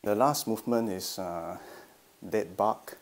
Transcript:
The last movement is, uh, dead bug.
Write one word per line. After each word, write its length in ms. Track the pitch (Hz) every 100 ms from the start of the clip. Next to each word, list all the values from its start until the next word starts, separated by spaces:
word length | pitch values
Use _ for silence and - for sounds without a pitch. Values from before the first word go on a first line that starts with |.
The 120 | 104 104
last 320 | 131 147 -
movement 420 | 110 - 117 113
is, 300 | 92 95 -
uh, 380 | 92 85 85 90 - - - - _ _ 98
dead 260 | 107 - -
bug. 380 | 104 - - -